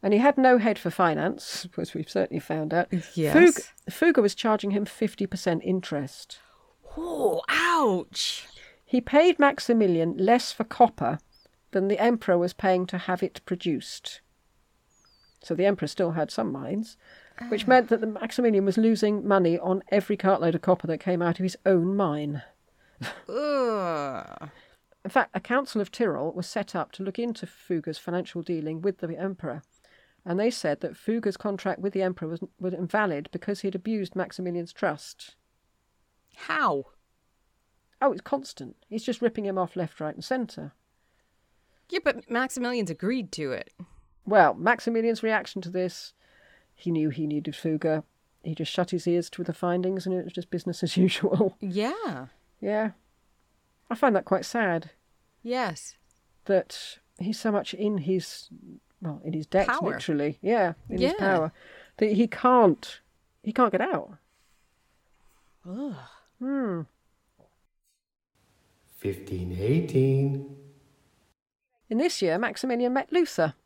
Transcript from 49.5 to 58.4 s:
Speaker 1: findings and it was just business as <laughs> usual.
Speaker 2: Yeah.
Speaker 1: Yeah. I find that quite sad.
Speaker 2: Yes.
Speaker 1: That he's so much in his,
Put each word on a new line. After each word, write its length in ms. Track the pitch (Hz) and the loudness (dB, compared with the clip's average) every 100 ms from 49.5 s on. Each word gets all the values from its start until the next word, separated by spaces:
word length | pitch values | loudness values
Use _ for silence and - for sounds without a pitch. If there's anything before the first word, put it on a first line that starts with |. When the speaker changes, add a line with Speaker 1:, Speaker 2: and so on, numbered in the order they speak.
Speaker 1:
findings 520 | 165 180 180 185 196 185 | -4 -2 0 -2 -4 -4
and 80 | |
it 100 | 185 | -4
was 80 | 175 | -4
just 180 | 175 175 | -10 -8
business 320 | 175 - 175 | -6 -6 -4
as 140 | 175 - | -2 2
<laughs> 20 | |
usual. 580 | 185 - - 185 196 - | 2 2 0 2 0 0
Speaker 2:
Yeah. 680 | 202 185 220 392 415 143 131 _ _ _ | -8 -4 -4 -4 -6 -8 -12 _ _ _
Speaker 1:
Yeah. 320 | 202 214 220 220 _ _ _ _ _ _ _ _ _ | -4 -2 -2 -6 _ _ _ _ _ _ _ _ _
I 40 | |
find 220 | 233 277 196 | 2 4 4
that 80 | |
quite 220 | - 190 - | 2 0 0
sad. 440 | 240 208 165 - _ _ _ _ _ | 0 2 0 -2 _ _ _ _ _
Speaker 2:
Yes. 540 | 233 247 233 156 - - _ _ _ _ - | -6 -4 -4 -6 -14 -20 _ _ _ _ 2
Speaker 1:
That 520 | 190 - - - - _ _ | 2 2 -10 -14 -18 _ _
he's 200 | 185 214 | -6 -2
so 140 | 226 | -2
much 220 | 208 - | -2 -4
in 240 | - 208 208 | -4 -2 -2
his, 500 | 151 185 - - | 0 -2 -2 -14